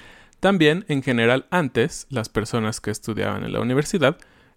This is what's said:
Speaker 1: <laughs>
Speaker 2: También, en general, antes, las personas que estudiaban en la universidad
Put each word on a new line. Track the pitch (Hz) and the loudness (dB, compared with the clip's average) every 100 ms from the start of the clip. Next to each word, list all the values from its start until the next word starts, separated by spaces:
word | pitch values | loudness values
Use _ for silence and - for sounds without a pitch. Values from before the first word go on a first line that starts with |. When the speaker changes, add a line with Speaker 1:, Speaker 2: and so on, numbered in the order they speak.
| - | -20
Speaker 1:
<laughs> | - - _ | -20 -20 _
Speaker 2:
También, | 185 196 151 165 - | 0 4 4 2 0
en | 143 | -2
general, | 135 120 117 131 - | 0 2 4 2 0
antes, | 180 143 123 139 - - | -2 0 0 -2 -2 -10
las | 127 107 | -8 -6
personas | - 107 120 107 110 | -6 -4 -2 -2 -4
que | - | -8
estudiaban | 104 - 101 98 101 | -8 -8 -6 -4 -4
en | 104 | -6
la | 104 | -4
universidad | 113 127 151 196 139 165 - _ _ | -2 -2 0 2 2 2 -8 _ _